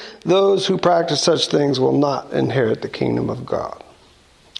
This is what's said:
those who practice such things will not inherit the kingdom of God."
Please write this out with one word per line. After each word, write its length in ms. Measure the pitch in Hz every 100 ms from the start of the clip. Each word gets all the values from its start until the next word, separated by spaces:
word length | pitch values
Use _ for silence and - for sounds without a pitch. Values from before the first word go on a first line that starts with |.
| - -
those 420 | 165 190 196 190 190
who 120 | 185
practice 440 | 175 170 160 147
such 260 | - 151 -
things 300 | 156 143 127
will 200 | 131 135
not 340 | 143 127 -
inherit 500 | 139 127 123 110 110
the 60 | -
kingdom 420 | - 127 120 120
of 160 | 120 -
God." 380 | - - - - - _ _ _ _ _